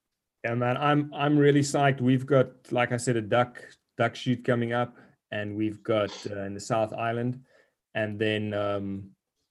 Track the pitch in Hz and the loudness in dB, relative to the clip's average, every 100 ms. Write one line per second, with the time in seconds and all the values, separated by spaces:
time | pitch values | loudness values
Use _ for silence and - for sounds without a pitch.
0 | _ _ _ _ 117 120 123 131 147 147 | _ _ _ _ -6 -2 0 0 2 2
1 | 147 160 147 147 143 143 139 151 139 135 | 0 -2 2 6 6 6 2 2 2 2
2 | 123 131 131 135 127 - - 123 123 123 | 2 2 4 2 2 -2 -6 -2 0 0
3 | 127 117 107 120 123 - - - _ - | -2 -2 2 2 2 -4 -20 -20 _ -2
4 | 120 - - 120 - 120 117 120 123 - | -2 0 -4 -2 0 0 0 -2 -4 -6
5 | - _ - 107 104 104 107 104 - 110 | -20 _ -10 -8 -6 -4 -4 -4 0 0
6 | 101 - 107 101 98 101 - 113 107 104 | 0 -4 -10 -8 -8 -8 -4 -2 -2 -2
7 | 117 117 120 127 - _ _ _ _ 110 | -4 -2 -4 -6 -12 _ _ _ _ -6
8 | 107 104 110 107 107 101 101 101 98 98 | -4 -2 0 0 -2 -2 -2 -2 -4 -8
9 | 98 _ _ _ _ | -12 _ _ _ _